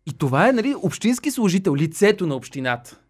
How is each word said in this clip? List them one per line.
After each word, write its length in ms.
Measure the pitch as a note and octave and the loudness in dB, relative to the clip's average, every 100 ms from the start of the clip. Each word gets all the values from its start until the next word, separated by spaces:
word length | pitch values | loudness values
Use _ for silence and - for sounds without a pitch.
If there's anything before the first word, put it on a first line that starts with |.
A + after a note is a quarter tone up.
| - | -12
И 80 | |
това 360 | - C#3 C3+ A3+ | -4 0 2 4
е, 40 | |
нали, 220 | B3 A#3+ C#4+ | 2 0 -2
общински 560 | F3 - G#3+ B3 D4+ | -4 -2 0 0 -2
служител, 440 | B3+ G#3 F#3+ F#3+ C#3 | 0 2 2 0 0
лицето 520 | D#3+ D#3+ G3+ G3+ E3 | -2 2 2 2 -2
на 80 | C3 | -4
общината. 640 | - C#3 C3 B2 - - _ | -8 -6 -4 -4 -8 -20 _